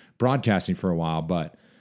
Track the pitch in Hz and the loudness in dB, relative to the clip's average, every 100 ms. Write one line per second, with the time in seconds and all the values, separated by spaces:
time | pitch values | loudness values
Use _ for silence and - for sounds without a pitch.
0 | - - 123 135 113 95 - 87 95 85 | -20 -2 0 2 2 2 2 -2 0 0
1 | 80 80 80 87 80 - _ _ | 0 -2 -2 -2 -4 -10 _ _